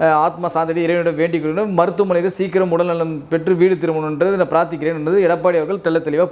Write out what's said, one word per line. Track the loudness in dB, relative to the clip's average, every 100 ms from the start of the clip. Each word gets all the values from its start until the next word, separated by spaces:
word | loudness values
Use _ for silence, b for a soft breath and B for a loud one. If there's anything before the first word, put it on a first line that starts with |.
அஹ், | 2
ஆத்மா | 4 2 -2 -4
சாந்தடி | -2 -2 0
இறைவனிடம் | 0 0 0
வேண்டிக் | 0 0 -2
கொள்ளணும், | -2 -2 -2
மருத்துவமனைக்கு | 0 0 2 0 2 0
சீக்கிரம் | -2 -2 0 2
உடல்நலம் | 0 0 0 -2 -6 -4
பெற்று | -2 0
வீடு | 2 2
திரும்பணுன்றது | 2 -2 -2 -2 0 0 0
நான் | 0
பிரார்த்திக்கிறேன் | 0 0 -2 -4 -4
என்பது | 0 2
எடப்பாடி | 2 2 2 0
அவர்கள் | 0 -2
தெள்ள | 0 -2
தெளிவா | 0 0 0